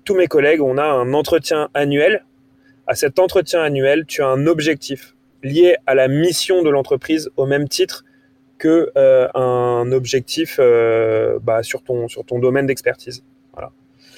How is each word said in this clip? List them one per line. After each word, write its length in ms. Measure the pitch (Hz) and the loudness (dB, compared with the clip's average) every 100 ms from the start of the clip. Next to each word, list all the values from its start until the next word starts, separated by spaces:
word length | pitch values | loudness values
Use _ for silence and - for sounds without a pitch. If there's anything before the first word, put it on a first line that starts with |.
tous 120 | - 190 | -4 0
mes 100 | 175 | 2
collègues, 340 | 156 143 160 | 2 2 2
on 160 | 139 131 | 0 0
a 80 | |
un 300 | 151 135 123 | 0 -2 0
entretien 540 | 143 147 165 - 156 151 | -2 0 -2 0 -4 -2
annuel. 520 | 143 143 143 160 208 - _ _ _ _ _ - | -2 -2 2 2 0 -4 _ _ _ _ _ -8
À 80 | - | -4
cet 240 | 147 156 | -2 0
entretien 420 | 185 190 160 175 | 0 0 -2 -2
annuel, 440 | 156 139 135 151 156 | -2 0 0 0 -2
tu 160 | - | -4
as 40 | 135 | -2
un 220 | 131 147 | 0 0
objectif 680 | 165 151 147 - 135 - _ _ _ | 0 -2 -4 -6 -12 -14 _ _ _
lié 320 | 135 147 180 170 - | -6 2 4 4 2
à 80 | |
la 140 | 135 131 | 2 2
mission 540 | 143 170 160 - 185 | 2 0 -2 -2 0
de 60 | 160 | 2
l'entreprise 600 | 143 131 131 - 160 151 - | 0 0 -4 -2 -4 -4 -4
au 100 | 135 | -2
même 220 | 143 143 | -2 -2
titre 360 | - 185 - - _ _ _ _ _ | -2 -4 -6 -20 _ _ _ _ _
que, 320 | 156 165 156 139 | 0 2 2 4
euh, 300 | 135 131 127 | 6 6 4
un 560 | - 127 123 123 120 120 | 0 0 0 0 0 0
objectif, 680 | 131 123 131 123 - 160 - | -2 0 -4 -4 -6 -4 2
euh, 800 | 123 117 113 113 110 110 110 110 | 4 4 4 2 0 0 0 -2
bah, 220 | 110 113 | -2 -2
sur 180 | 113 - | -2 -8
ton, 240 | - 123 117 | -6 -6 -6
sur 180 | - | -10
ton 140 | - 123 | -8 -2
domaine 280 | 127 135 139 | 0 0 -2
d'expertise. 580 | 131 - 120 - 123 _ _ _ | -2 -4 -6 -10 -18 _ _ _
Voilà. 180 | - - - _ _ _ | -18 -18 -20 _ _ _